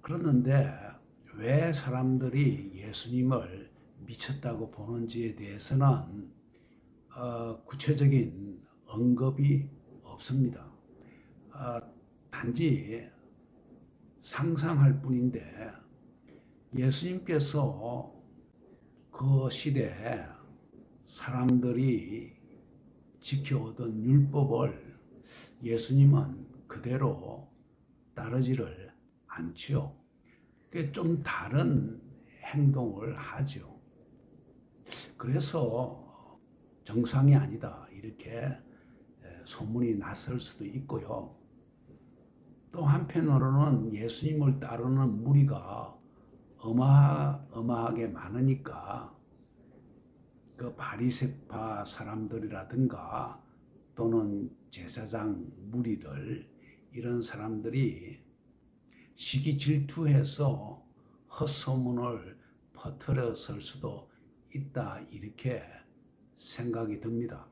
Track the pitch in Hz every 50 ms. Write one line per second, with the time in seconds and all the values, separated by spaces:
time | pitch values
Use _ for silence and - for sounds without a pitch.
0 | - - 160 170 - 156 135 123 120 127 139 139 139 - - - - 104 - -
1 | - - - _ _ - - 107 110 117 135 147 165 170 160 139 - 135 123 127
2 | 127 131 131 127 131 127 123 139 143 123 104 95 - 98 92 95 95 107 104 -
3 | - 117 123 127 127 131 131 117 92 87 90 98 98 - _ - - - - -
4 | - 98 113 - - - 139 - - 123 117 107 113 - - 107 104 110 117 120
5 | 117 113 117 117 117 113 104 - 104 101 101 104 - - 135 131 139 139 127 -
6 | - - 95 104 98 - - - _ _ _ _ _ _ _ _ _ - - -
7 | _ _ - 123 123 123 117 117 117 117 - - - - - 135 - 147 143 143
8 | 143 135 - 127 110 80 82 95 101 101 95 - - _ _ _ _ - 107 107
9 | 120 123 123 123 131 131 135 - 143 143 143 135 - - - - - - - -
10 | - - - - - - 127 135 131 117 - - - - - - _ - - -
11 | - - - - - - - - - - - 139 131 123 120 117 113 - - -
12 | - _ _ _ _ - - - - 120 120 135 165 156 - - - 101 113 117
13 | - - - - - - - _ - _ - - - - - - - - _ _
14 | - - _ _ - - - - 143 170 165 143 151 170 170 143 139 135 - -
15 | - 131 127 123 123 127 120 113 - - - - 110 107 104 - - - - -
16 | - - _ _ _ - - - _ - - - _ _ - 127 127 135 135 -
17 | 165 180 180 185 175 - 170 151 139 139 - 147 135 120 95 92 107 117 123 -
18 | - - - - - - - - - _ _ _ - - - _ _ - _ -
19 | - _ - - 131 135 139 135 131 127 - - - 151 139 135 113 - - 92
20 | 107 117 120 - - - - - - - - - - _ - - - - - -
21 | - - - - - - 131 123 127 127 127 123 123 123 120 - 139 131 120 104
22 | 82 90 104 117 - - - - - - - - - - - - - - - -
23 | - - _ - - - 143 139 - - 135 - 110 110 110 - 120 113 110 110
24 | 110 123 135 147 139 - - 147 135 113 113 120 - - - - - - - -
25 | - - - - - - - - - - - - 123 113 117 113 - - 131 139
26 | 139 143 143 139 - - - - - - - - - - - - - 120 127 135
27 | 139 - - - 90 - - - - - _ _ _ _ _ _ _ _ _ _
28 | _ _ _ - - 110 120 131 127 123 131 123 107 - - - 95 - - _
29 | _ _ _ _ _ _ - - 82 85 85 - - - 139 131 - - - -
30 | _ _ _ _ _ _ _ _ _ _ _ _ _ _ - 175 156 139 143 -
31 | - 165 170 147 - - - - - - 110 139 - 170 147 - - 110 110 -
32 | - - - - - - - - - - - 143 147 135 - 135 123 113 98 98
33 | 110 131 - - - - - - 143 139 - - - - - - - - - -
34 | - - - - - - - - - - - - _ _ _ _ - - - -
35 | - - - _ - 127 131 170 - - - 165 131 113 110 120 127 - - -
36 | - - - - - - - - _ _ _ _ _ _ _ _ _ - 107 123
37 | 120 - - 135 135 143 143 139 139 - - 113 - - - - - - - 101
38 | 101 110 - - - 113 113 117 131 135 131 - - - - - - - - -
39 | - _ - _ - 85 87 85 - - - - 110 107 113 120 123 117 107 98
40 | 95 90 101 - - - 127 120 - - - - 104 98 - 131 - - 147 -
41 | - - - - - - - - - - - - _ _ _ _ _ - - -
42 | - - - - - _ _ _ - - - - _ - - 175 160 143 143 175
43 | 180 - - 170 160 156 143 131 131 131 135 139 147 151 131 110 107 113 107 104
44 | 110 117 113 - 151 156 156 151 147 139 123 - - 131 117 117 120 127 131 135
45 | 131 120 101 104 117 143 139 143 135 139 - 92 90 92 101 117 113 - - -
46 | - - _ - - - - - - - - - - 113 113 123 131 139 139 139
47 | 143 139 147 147 143 143 139 139 - - - - 113 117 120 117 117 117 117 110
48 | 113 104 - - - 92 101 120 131 135 131 131 - - - - - 98 - -
49 | - - - - _ _ - - - _ _ _ - - - - - - - -
50 | _ - _ _ - _ _ - _ - - - 123 120 - - - - 104 101
51 | 120 127 123 - 135 - - - - - - 104 110 113 110 104 104 - - -
52 | 117 104 107 110 110 98 113 110 107 107 101 95 95 - - 127 131 123 - -
53 | - - - - - - - - - _ _ - - _ _ - - _ _ -
54 | 113 113 113 113 107 104 101 101 127 127 - _ - - - - 87 85 - 117
55 | 110 101 113 110 107 107 101 87 85 - - - 95 104 113 123 120 117 104 -
56 | - - 69 69 - 107 - - - - - - - - - _ _ _ - 120
57 | 113 120 120 120 113 - - 101 107 113 113 107 107 113 123 135 143 - - -
58 | - - - - - - _ _ _ _ _ _ _ _ _ _ _ _ - -
59 | - - _ - - - - 135 - 156 147 139 - 147 156 143 139 - - 165
60 | 165 147 147 135 - - - - 147 135 110 98 104 107 - - - _ _ _
61 | - _ _ _ _ _ - - 156 147 - - - 135 135 127 127 123 120 120
62 | 123 123 117 - 90 95 - - _ _ _ _ _ _ _ - - - - -
63 | - - 131 131 123 117 113 - - - - 104 - - - 139 - - - 98
64 | - - _ _ _ - _ _ _ _ - 139 139 - - 127 113 101 95 95
65 | 95 - - 101 92 107 - - - 113 98 90 - - - - - _ _ _
66 | _ _ _ _ _ _ _ _ - - - - 120 120 113 117 113 107 104 101
67 | - 113 117 117 120 117 - - - -